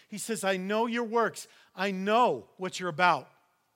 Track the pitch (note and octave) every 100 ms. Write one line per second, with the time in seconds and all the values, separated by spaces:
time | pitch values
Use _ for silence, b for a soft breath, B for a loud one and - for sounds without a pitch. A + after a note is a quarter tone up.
0 | B G#3 - G#3+ F#3+ F#3+ F#3+ G#3+ A#3+ A#3
1 | A#3 A#3 G#3+ - - B B - G3 F#3
2 | F#3+ A3+ A#3+ C3+ - _ F#3 - F3+ D#3
3 | F3+ D3+ - _ _ _ _